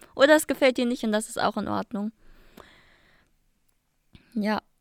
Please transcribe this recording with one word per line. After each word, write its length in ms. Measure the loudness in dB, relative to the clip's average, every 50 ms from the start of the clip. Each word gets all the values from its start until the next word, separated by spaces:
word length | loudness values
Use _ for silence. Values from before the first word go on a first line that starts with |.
| -20 -14 _
Oder 220 | 4 6 6 6
es 100 | 4 4
gefällt 300 | 0 -2 0 2 2 2
dir 100 | 0 -2
nicht 180 | -2 -4 -4 -4
und 80 | -2 -2
das 160 | -2 -4 -6
ist 120 | -4 -2
auch 160 | -2 -2 -2
in 120 | -4 -6 -6
Ordnung. 440 | -6 -6 -6 -8 -8 -8 -8 -8 -10 _ -20 -20 -20 -20 -20 -20 _ -20 -20 -20 -20 _ _ _ _ _ _ _ _ _ _ _ _ _ _ _ _ _ _ _ _ _ _ _ _ _ _ _ -20 -20 _ _ -8
Ja, 280 | -6 -4 -4 -4 -4 -6 _ _ _